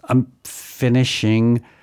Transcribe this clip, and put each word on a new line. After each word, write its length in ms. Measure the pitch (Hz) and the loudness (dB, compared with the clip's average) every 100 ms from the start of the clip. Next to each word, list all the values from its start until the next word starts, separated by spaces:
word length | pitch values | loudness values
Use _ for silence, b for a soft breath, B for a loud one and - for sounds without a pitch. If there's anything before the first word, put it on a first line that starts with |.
I'm 280 | - 127 123 _ | -2 0 0 _
finishing 1200 | - - - - 127 123 127 - 107 110 117 117 b b | -20 -20 -18 -4 0 2 0 -2 0 2 2 0 b b